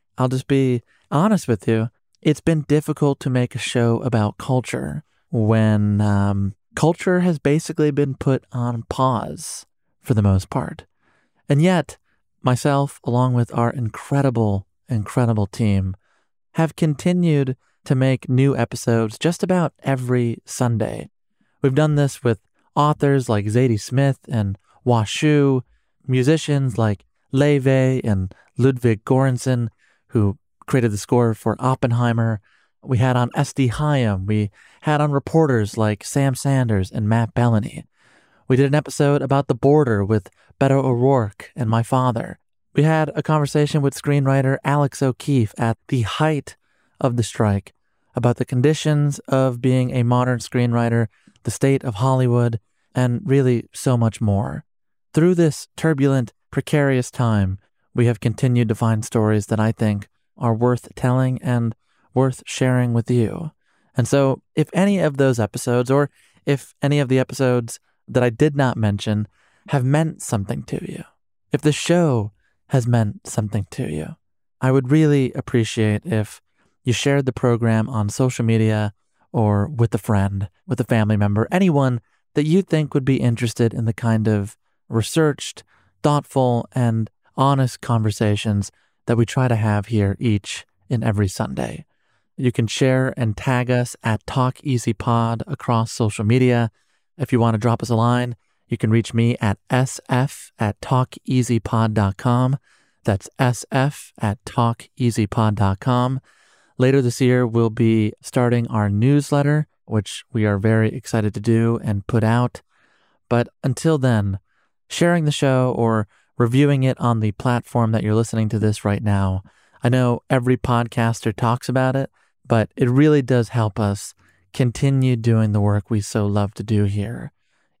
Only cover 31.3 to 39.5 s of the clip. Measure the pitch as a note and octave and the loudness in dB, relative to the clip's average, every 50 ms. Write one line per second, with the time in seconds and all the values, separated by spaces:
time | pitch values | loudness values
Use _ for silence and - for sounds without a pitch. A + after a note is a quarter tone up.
31.3 | A2 - - A2+ G2+ - B2 C3 C3 - - A#2+ A#2 A#2 B2 A#2+ A2+ A#2 A2+ A2+ | 0 -2 -2 -4 -4 -2 -2 -2 -2 0 -2 -2 0 0 0 0 0 0 0 -2
32.3 | A2 G2+ - _ _ _ _ _ _ _ - - C3 - C3 B2+ B2 B2 B2 A#2+ | -2 -4 -8 _ _ _ _ _ _ _ -8 -4 -2 0 2 2 2 0 0 -2
33.3 | - - - - - - C3+ A#2+ - - D3+ D3+ D3 C3+ A#2+ A2 G2+ F#2+ F#2 G#2 | -2 -4 -4 -4 -2 -2 -2 -2 -2 -2 -2 0 0 0 0 0 -2 -2 -2 -2
34.3 | G#2+ G#2+ G#2 G2 - _ - _ _ _ - D#3 D3+ D3 D3+ D3 C#3+ C#3 - - | -2 -2 -2 -4 -6 _ -20 _ _ _ -4 -2 0 0 0 0 0 -2 -2 0
35.3 | - E3 D#3+ C#3 B2+ A2+ G#2 G2+ - A#2 A2 G#2+ G#2 - - - - C#3+ C#3 C#3 | 2 2 4 4 2 2 0 -2 -2 -2 0 0 -2 -4 -6 -4 -2 0 0 0
36.3 | B2+ - - C#3 C#3 C3 B2+ A2+ A2 F#2+ F#2 - - C3 G#2 G#2 A2 A#2 A2+ A2 | -2 -2 -2 0 0 0 2 0 0 0 -2 -2 -4 -4 0 0 2 2 0 0
37.3 | - A#2 A#2+ A#2+ A#2 G#2 A2 - - - - _ _ _ _ _ _ _ _ _ | 0 0 2 2 2 2 0 -4 -8 -14 -16 _ _ _ _ _ _ _ _ _
38.3 | _ _ _ - C3 B2 C#3 C3+ C#3+ D3+ D3 C#3+ - - D3 C#3+ C#3+ C#3+ C3+ C3 | _ _ _ 0 2 2 4 2 2 0 -2 -2 -2 0 2 2 2 2 0 0
39.3 | C#3 C#3 C#3 - | 0 0 0 0